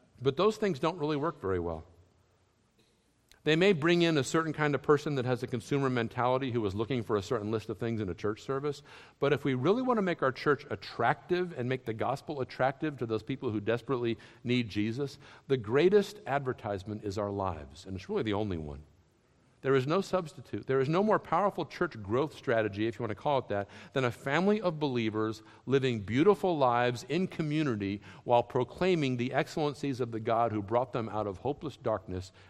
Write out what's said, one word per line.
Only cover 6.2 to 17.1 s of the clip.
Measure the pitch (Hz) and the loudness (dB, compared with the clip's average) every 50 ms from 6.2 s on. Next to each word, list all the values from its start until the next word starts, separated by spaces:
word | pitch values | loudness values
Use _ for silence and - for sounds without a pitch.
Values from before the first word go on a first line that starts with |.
| 120 123 127 131 135 131 | 2 2 2 2 0 -2
who | 120 120 107 | -2 0 -2
is | 98 92 | -2 -2
looking | 104 113 - 139 120 | -2 -2 -2 -2 -4
for | 110 - 113 | -2 0 0
a | 104 95 | 0 0
certain | - 131 110 104 107 | 0 -2 -2 -2 -2
list | 113 110 - - | -2 -2 -4 -4
of | 110 101 | -8 -4
things | 120 117 117 107 | -4 -4 -2 -2
in | 110 92 | -4 -4
a | 85 | -4
church | - - 104 107 - - | -4 -4 -4 -4 -4 -6
service, | - 135 135 143 147 139 - - - - - - - - - | -6 -6 -4 -4 -6 -6 -8 -12 -20 -20 -20 -20 -18 -8 -2
but | 139 139 | 0 2
if | 143 127 - | 2 2 0
we | 147 131 | 0 0
really | 127 123 165 208 254 | 2 2 2 2 2
want | 262 254 - 220 | 2 0 2 2
to | |
make | 196 180 165 - | 2 0 0 0
our | 147 131 127 | 0 0 0
church | - - 151 143 - - - | 0 2 2 2 2 0 -6
attractive | 110 - - - - - 117 123 151 - - - 175 180 180 175 165 127 | -8 -8 -8 -8 -4 0 2 2 0 0 -2 -2 0 0 -2 -2 -4 -4
and | 120 127 | -2 -2
make | 131 127 - | -2 -4 -4
the | 117 110 | -6 -4
gospel | 110 107 113 135 - - - 156 139 | -2 -2 -2 -2 -4 -6 -8 -6 -6
attractive | 123 - - - 131 131 143 - 160 156 143 123 | -6 -6 -2 0 0 0 0 -2 -4 -6 -4 -4
to | 123 | -4
those | 113 110 107 - | -2 -2 -2 -2
people | - 135 - 135 120 | -4 -6 -4 -2 -2
who | 107 110 | -2 -2
desperately | 107 110 113 120 - - 135 120 120 117 113 - - - - - - | 0 0 0 0 0 -2 -2 0 0 -2 -2 -4 -8 -18 -18 -10 -4
need | 117 123 123 117 104 | -2 0 0 0 -2
Jesus, | 92 104 104 113 113 135 143 135 - - - - - - - - | -2 -2 -2 -2 -2 -4 -6 -8 -8 -12 -20 -20 -20 -10 -4 -2
the | 135 | -2
greatest | 131 101 104 120 143 170 185 202 208 202 - - - - 123 | -2 0 0 2 4 6 6 6 6 4 2 -4 -12 -6 -2
advertisement | 135 143 139 127 117 - - 107 101 95 92 104 104 107 - | -2 -2 0 -2 -4 -4 -4 -4 -4 -4 -4 -6 -8 -6 -6
is | 101 | -6